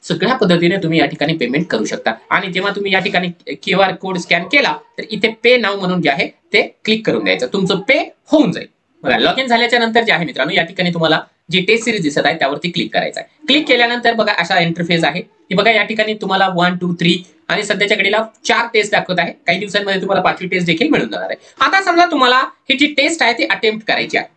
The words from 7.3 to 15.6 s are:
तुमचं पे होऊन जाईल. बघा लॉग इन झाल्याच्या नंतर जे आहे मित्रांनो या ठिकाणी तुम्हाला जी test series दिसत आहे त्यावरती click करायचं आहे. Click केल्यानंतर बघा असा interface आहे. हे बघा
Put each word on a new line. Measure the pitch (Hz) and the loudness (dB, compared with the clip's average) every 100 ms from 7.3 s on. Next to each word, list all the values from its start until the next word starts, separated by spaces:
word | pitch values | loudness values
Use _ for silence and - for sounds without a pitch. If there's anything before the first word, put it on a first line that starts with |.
| 92 170 | -2 -2
तुमचं | 202 180 185 | -2 0 -2
पे | - 311 359 - _ | 0 -2 -2 -10 _
होऊन | 302 233 | 2 2
जाईल. | - - _ _ _ | 0 -8 _ _ _
बघा | 135 113 | -2 2
लॉग | 139 190 | 2 0
इन | 262 | 0
झाल्याच्या | 233 240 247 | 2 2 2
नंतर | 233 226 | 2 2
जे | 226 | 2
आहे | 165 | 0
मित्रांनो | 165 123 139 | -2 -2 0
या | 196 | 0
ठिकाणी | 165 - 175 | -2 -2 -2
तुम्हाला | 175 160 156 - _ _ | 0 0 0 -2 _ _
जी | 175 | -2
test | 185 226 | 2 0
series | 226 220 | 2 -2
दिसत | 156 143 139 | 0 0 0
आहे | 165 | 0
त्यावरती | 135 147 175 | -2 -2 -6
click | 175 95 | -4 -2
करायचं | - 78 - | -2 -4 -6
आहे. | - _ 302 | -12 _ 0
Click | 269 311 | 0 2
केल्यानंतर | 247 233 240 233 | 2 2 2 0
बघा | 233 214 - | 2 0 0
असा | 175 190 | 0 2
interface | 170 170 170 170 | 0 -2 0 0
आहे. | 160 165 | 0 -2
हे | - _ _ | -10 _ _
बघा | 190 | 0